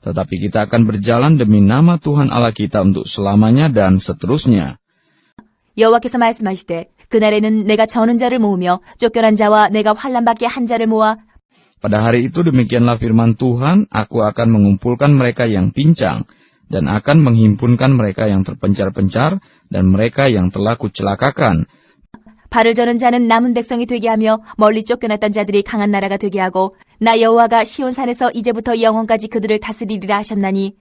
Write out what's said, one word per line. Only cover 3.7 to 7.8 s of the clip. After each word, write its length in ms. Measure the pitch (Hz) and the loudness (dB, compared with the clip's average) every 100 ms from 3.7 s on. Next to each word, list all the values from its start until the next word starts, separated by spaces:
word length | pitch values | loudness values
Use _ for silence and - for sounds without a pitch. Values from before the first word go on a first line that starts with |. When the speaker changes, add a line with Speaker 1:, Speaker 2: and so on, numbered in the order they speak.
| 113 95 95 | 2 2 0
Speaker 1:
seterusnya. 800 | - - 87 147 135 107 69 - _ _ _ _ _ - _ _ _ | -2 -8 -4 -2 0 0 -2 -10 _ _ _ _ _ -20 _ _ _
Speaker 2:
여호와께서 480 | - 220 233 240 247 | 0 4 4 0 0
말씀하시되, 640 | 233 226 208 185 - 165 170 _ _ | 0 0 -4 -6 -8 -10 -10 _ _
"그날에는 560 | 226 214 214 214 220 202 | 0 2 2 0 0 0
내가 180 | 214 | 0